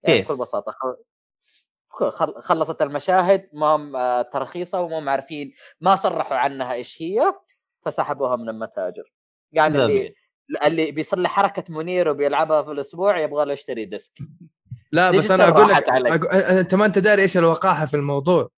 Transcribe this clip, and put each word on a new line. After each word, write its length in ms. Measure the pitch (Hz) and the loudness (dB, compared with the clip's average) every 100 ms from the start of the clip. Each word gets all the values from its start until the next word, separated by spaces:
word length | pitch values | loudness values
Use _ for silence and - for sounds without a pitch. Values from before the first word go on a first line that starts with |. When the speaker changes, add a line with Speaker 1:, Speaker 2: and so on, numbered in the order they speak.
Speaker 1:
يعني 160 | - 127 | 2 0
Speaker 2:
كيف؟ 140 | - | 0
Speaker 1:
بكل 100 | 135 | -6
بساطة 300 | 120 104 107 | -6 -6 -8
خل-، 320 | - 127 120 _ _ _ _ _ _ _ _ _ - 131 | -10 -10 -10 _ _ _ _ _ _ _ _ _ -6 -6
خل-، 320 | - 156 - | -2 -6 -6
خلصت 400 | - 160 151 156 | -4 -2 -2 -4
المشاهد، 680 | 151 147 - 185 180 196 190 | -4 -4 0 0 2 0 0
ما 140 | 147 151 | -2 0
هم، 300 | 151 147 131 | 0 -2 -4
آه، 260 | 123 123 | -2 -2
ترخيصها 580 | 120 139 131 175 175 190 | -2 -6 -6 -8 -6 -6
وما 180 | 175 160 | -4 -6
هم 100 | 143 | -4
عارفين، 440 | 135 - 151 139 _ - _ | -4 -4 -12 -12 _ -20 _
ما 160 | 170 190 | 0 2
صرحوا 400 | 196 175 143 135 | 0 -4 -4 -2
عنها 360 | 135 139 127 | -2 -4 -6
إيش 300 | 123 120 - | -6 -10 -12
هي، 320 | 165 208 359 - _ _ _ _ | -6 0 0 -2 _ _ _ _
فسحبوها 520 | - 143 123 139 131 123 | -8 -6 -6 -4 -2 -4
من 120 | 113 | -6
المتاجر. 640 | 110 110 - 92 87 - _ _ _ _ | -10 -10 -8 -8 -10 -20 _ _ _ _
يعني 300 | 156 156 143 | 0 2 2
اللي، 160 | 117 104 | 2 0
Speaker 2:
جميل. 160 | 90 _ _ _ _ 147 151 | -2 _ _ _ _ -2 -2
Speaker 1:
اللي 260 | 165 160 | 0 -4
بيصلح 380 | 139 151 180 180 | -4 -6 -4 -2
حركة 340 | - 202 196 - | 0 0 -2 -10
مونير 400 | 156 165 180 160 | -10 -4 0 0
وبيلعبها 540 | 139 143 147 156 156 | 0 0 0 0 0
في 80 | 143 | 0
الأسبوع 480 | 143 139 165 196 180 | -8 -10 -2 0 0
يبغى 260 | 151 147 | -2 -2
له 80 | 143 | -4
يشتري 320 | 139 - 117 | -4 -8 -10
ديسك. 280 | 104 98 _ _ - - - _ _ - _ | -8 -10 _ _ -20 -18 -20 _ _ -20 _
Speaker 3:
لا، 180 | 156 180 | 0 4
Speaker 1:
دي 80 | 180 | 2
Speaker 3:
بس 120 | - | 4
أنا 160 | 190 170 | 6 6
Speaker 1:
جدًا 80 | 160 | 8
Speaker 3:
أقول 80 | 175 | 6
لك، 20 | |
Speaker 1:
راحت 200 | 151 - | 6 2
علي. 280 | 127 123 160 | 0 0 -2
Speaker 3:
أقو-، 160 | 151 | 2
أ-، 260 | 190 175 190 | 0 2 2
أنت 140 | 180 | 2
ما 120 | 185 214 | 2 2
أنت 120 | 196 | 2
داري 240 | 202 202 | 4 4
إيش 140 | 196 185 | 4 4
الوقاحة 500 | 165 160 190 151 151 | 2 4 2 0 0
في 80 | |
الموضوع. 560 | 147 143 143 139 175 117 | -2 -2 -2 2 2 0